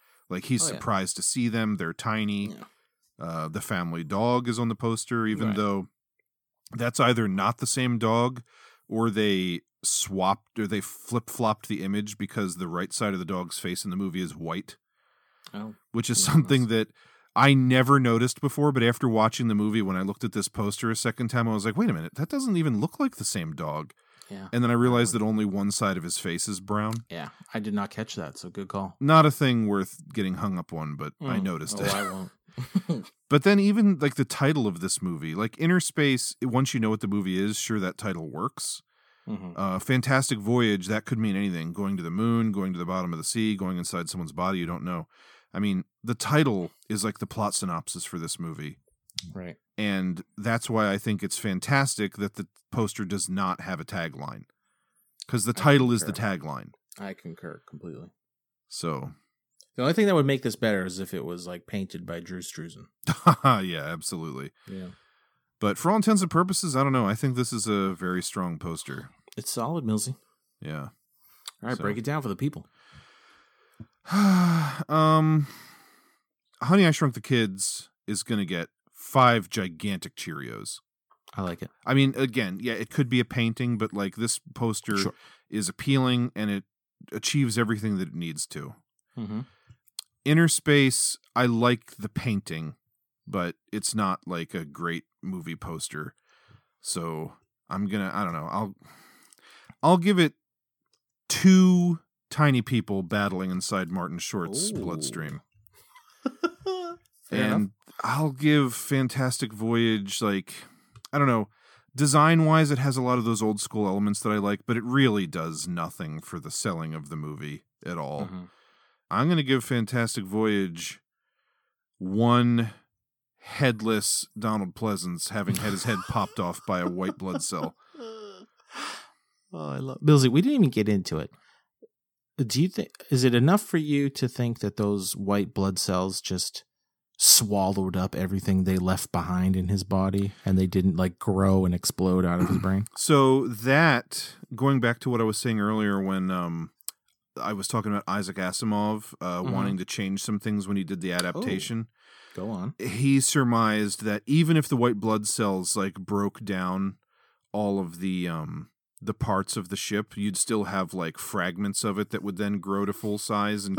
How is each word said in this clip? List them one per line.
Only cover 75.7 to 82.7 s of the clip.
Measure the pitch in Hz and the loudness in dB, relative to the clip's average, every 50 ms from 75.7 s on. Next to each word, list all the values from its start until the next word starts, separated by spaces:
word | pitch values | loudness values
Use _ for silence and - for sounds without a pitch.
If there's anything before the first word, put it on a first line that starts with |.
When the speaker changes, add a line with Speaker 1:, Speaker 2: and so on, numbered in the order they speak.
| - - _ _ _ _ _ _ _ _ _ _ _ _ _ _ _ _ | -20 -20 _ _ _ _ _ _ _ _ _ _ _ _ _ _ _ _
Speaker 1:
Honey, | - - 175 202 190 | 2 4 6 8 8
I | 165 | 6
Shrunk | 151 - 160 139 120 | 6 4 2 0 0
the | 120 | -4
Kids | - - 135 120 113 104 95 95 - - - - - - _ _ _ - | -2 0 2 2 2 2 0 -4 -6 -6 -6 -8 -12 -16 _ _ _ -6
is | 104 98 - | -6 -6 -4
gonna | - 120 104 98 | -2 -2 -2 -2
get | 82 92 85 82 - _ _ _ _ _ | -2 -2 -4 -6 -6 _ _ _ _ _
five | - - - - 139 127 123 117 113 92 - | -20 -16 0 4 6 6 6 6 4 2 -2
gigantic | - 110 95 92 82 78 - 104 98 87 - - - | -4 -4 -4 -4 -6 -6 -4 -4 -4 -4 -6 -10 -12
Cheerios. | - - 87 78 73 67 60 57 52 50 - - - - _ _ _ _ _ _ _ _ - - | -12 -10 -10 -8 -8 -8 -10 -10 -10 -10 -12 -12 -14 -18 _ _ _ _ _ _ _ _ -14 -8
Speaker 2:
I | - | -6
like | 95 90 87 - | -6 -6 -6 -8
it. | - - - _ _ | -10 -14 -14 _ _
Speaker 1:
I | - 127 | 2 4
mean, | 139 139 135 131 | 4 4 4 4
again, | - 135 127 110 131 113 95 90 95 | 0 -2 0 0 -2 -2 -2 -4 -6
yeah, | 101 123 | -6 -6